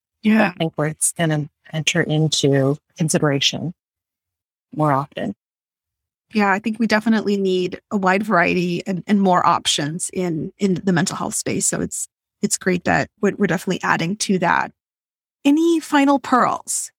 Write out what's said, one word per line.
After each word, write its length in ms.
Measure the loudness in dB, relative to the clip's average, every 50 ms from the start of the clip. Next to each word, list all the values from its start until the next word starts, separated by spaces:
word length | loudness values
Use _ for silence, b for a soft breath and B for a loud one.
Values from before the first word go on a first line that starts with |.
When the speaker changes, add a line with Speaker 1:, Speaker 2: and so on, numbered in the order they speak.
| _ _ _ _ 0
Speaker 1:
Yeah. 300 | 2 2 4 2 0 -2
Speaker 2:
I 20 |
think 160 | -4 -6 -4 -2
where 120 | -4 -4
it's 240 | -4 -4 -4 -4 -4
gonna 380 | -2 -2 -2 -2 0 -2 -4 -8 -12 _ _ -10 -8
enter 280 | -4 -4 -2 0 0
into 760 | 0 0 0 0 0 0 0 0 2 2 4 4 2 0 0 -2 _ _ _
consideration 760 | -4 -2 0 0 0 0 0 0 0 -2 -2 -4 -4 -8 -10 -10 _ _ _ _ _ _ _ _ _ _ _ _ _ _ _ _ _ _ _ -4
more 200 | -2 0 2 2
often. 420 | 0 -2 -4 _ -8 -8 -8 -8 -10 _ _ _ _ _ _ _ _ _ _ _ _ _ _ _ _ _ _ -2
Speaker 1:
Yeah, 180 | 0 2 2
I 80 | 0 0
think 180 | -2 -4 -2
we 100 | -2 0
definitely 500 | 0 2 0 2 2 0 2 2 0 0
need 420 | 0 0 0 0 0 -2 -4 -6 -12 _ _
a 60 | -4
wide 260 | 0 2 2 2 2
variety 640 | 0 2 2 2 2 2 2 0 0 0 -2 -4 -4
and, 160 | -4 -6 -6 -2
and 140 | 0 2 4
more 240 | 4 4 2 2 2
options 640 | 2 0 0 0 -2 -2 -2 -4 -4 -6 -6 -8 -6
in, 400 | -6 -4 -4 -2 -4 -4 -6 -8 -4
in 160 | _ 0 0 0
the 180 | 0 0 0
mental 240 | 2 2 0 -2 -4
health 200 | -6 -6 -6 -6
space. 300 | -6 -4 -4 -4 -2 -2
So 140 | -2 -2 -2
it's, 300 | -4 -6 -6 -10 -10 -12 _ _ _ _ _ _
it's 160 | -4 -4 -4
great 260 | -2 0 0 0 0 0
that 260 | 0 2 2 0 -4 _ _
we're, 120 | -2 -2 0
we're 100 | 0 0
definitely 320 | 0 0 -2 -2 -4 -4 -2
adding 360 | 0 0 0 0 0 -2 -4
to 200 | -4 -2 0 0 2
that. 340 | 2 2 2 0 0 -4 -10 _ _ _ _ _ _ _ _ _ _ _ _ _ 2
Any 340 | 2 2 4 4 2 2 2
final 400 | 0 0 2 4 4 4 4 2
pearls? 720 | 2 2 2 2 2 2 0 -4 -6 -8 -8 -8 -8 -10 _